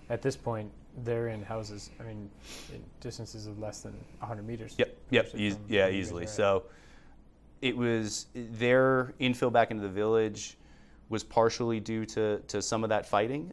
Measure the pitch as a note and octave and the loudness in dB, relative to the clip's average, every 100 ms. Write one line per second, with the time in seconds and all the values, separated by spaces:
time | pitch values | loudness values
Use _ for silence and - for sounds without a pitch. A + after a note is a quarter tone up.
0 | - A#2 C3+ B2+ B2 A2 G#2 - - - | -6 -2 -2 -2 -4 -6 -8 -14 -18 -8
1 | A#2 A#2 A#2 A2 G#2 A2 G#2 G#2 - - | -2 -2 -2 -4 -6 -6 -8 -12 -14 -14
2 | A#2 G#2+ G2+ - - - - A#2 - - | -12 -12 -14 -16 -16 -16 -14 -16 -16 -14
3 | B2 A#2 A2+ A2 G#2+ G#2 G#2+ G#2 G#2+ G#2 | -12 -10 -12 -12 -12 -8 -8 -8 -12 -14
4 | A2 - A2 G#2+ A2 A#2 A2 - A#2+ - | -16 -12 -10 -8 -8 -8 -6 0 0 -2
5 | - A#2+ A2 A2 G#2 G2+ G2+ G#2 F#2+ G2 | 2 2 4 0 0 -2 2 4 4 2
6 | F2 E2+ E2+ G#2 G2+ G2 - - - - | -2 -6 -4 2 4 4 0 -14 -20 -20
7 | - - - _ - - C3 A#2+ A#2+ A2+ | -20 -20 -20 _ -20 -4 -2 0 2 2
8 | G#2+ - - B2 A#2 A2+ A#2+ B2+ C3 C3 | -2 -6 -10 -12 -10 0 4 6 6 4
9 | B2+ - B2+ A#2+ B2+ A#2 A2+ G#2+ G2+ F#2+ | 0 0 0 2 4 6 4 2 -2 0
10 | G#2+ A2+ A2 G#2+ - - - - - - | 4 4 4 -2 -10 -14 -20 -20 -20 -20
11 | - A2 - A#2 A2+ - A#2 A2+ G#2+ A2+ | -6 -6 2 4 4 2 -2 -2 -2 -4
12 | G#2+ - G#2+ G#2 - G#2 - A2+ A2 G#2 | -2 0 0 0 -2 -4 -2 -2 2 0
13 | G2+ G#2 A2+ C#3+ E3 | 2 2 2 -2 -8